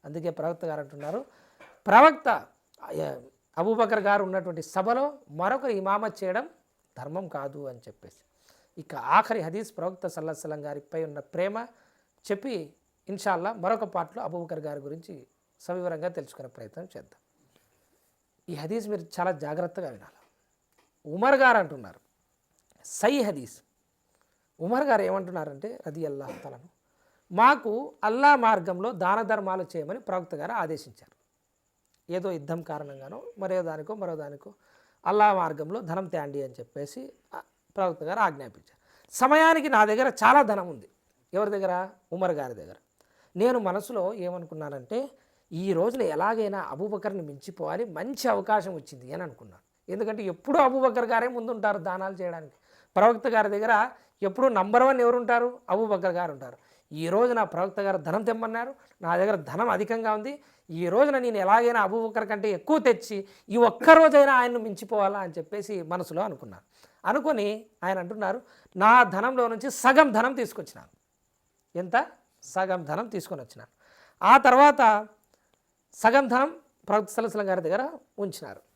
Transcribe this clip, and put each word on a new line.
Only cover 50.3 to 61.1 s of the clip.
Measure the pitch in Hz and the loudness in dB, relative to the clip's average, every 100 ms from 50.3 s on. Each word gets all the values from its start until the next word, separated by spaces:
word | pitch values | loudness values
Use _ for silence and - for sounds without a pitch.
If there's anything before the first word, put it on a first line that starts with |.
| 175 - 302 | -8 0 4
అబూబకర్ | 269 262 262 240 233 | 4 4 2 2 0
గారే | 226 240 | 0 0
ముందుంటారు | 240 226 233 208 202 | -6 -8 -2 -2 -2
దానాలు | 170 185 190 185 | -4 -6 -8 -8
చేయడానికి, | 180 170 151 _ _ _ _ - | -10 -10 -16 _ _ _ _ 4
ప్రవక్త | 214 233 240 | 6 6 0
గారి | 220 208 | 2 2
దగ్గర | 202 220 214 240 - _ _ | 0 2 2 2 -4 _ _
ఎప్పుడూ | 196 190 262 | -4 2 2
నంబర్ | 214 196 240 | 2 4 6
వన్ | 262 269 | 6 6
ఎవరుంటారు? | 240 247 233 240 247 247 - | 4 2 2 2 2 -4 -4
అబూబకర్ | 190 220 196 180 | -2 0 0 0
గారు | 175 175 | -2 -4
ఉంటారు. | 139 127 123 _ _ _ | -8 -14 -18 _ _ _
ఈ | 151 165 | -8 -2
రోజున | 196 247 233 | 2 2 2
ప్రవక్త | 196 165 190 190 | -2 -2 -4 -2
గారు | 196 185 | -2 -2
ధనం | 151 185 | -2 -2
తెమ్మన్నారు, | 220 226 226 226 247 277 _ _ | -2 -4 -4 -6 -8 -12 _ _
నా | 170 175 | -2 0
దగ్గర | 196 196 | 2 0
ధనం | 139 151 233 | -4 -4 0
అధికంగా | 185 208 226 220 | 0 -2 -2 -2
ఉంది, | 214 214 285 _ _ _ | -2 -4 -12 _ _ _
ఈ | 165 175 | -6 0
రోజున | 202 294 | 2 4